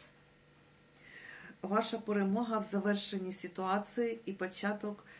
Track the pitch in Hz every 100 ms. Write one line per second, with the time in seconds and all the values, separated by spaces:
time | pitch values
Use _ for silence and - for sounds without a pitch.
0 | - - - - - - - - - -
1 | - - - - - - 190 214 226 226
2 | 214 202 196 208 233 220 208 202 202 202
3 | - 196 185 190 175 - 185 202 202 -
4 | 233 226 - 196 185 - 202 208 208 208
5 | - -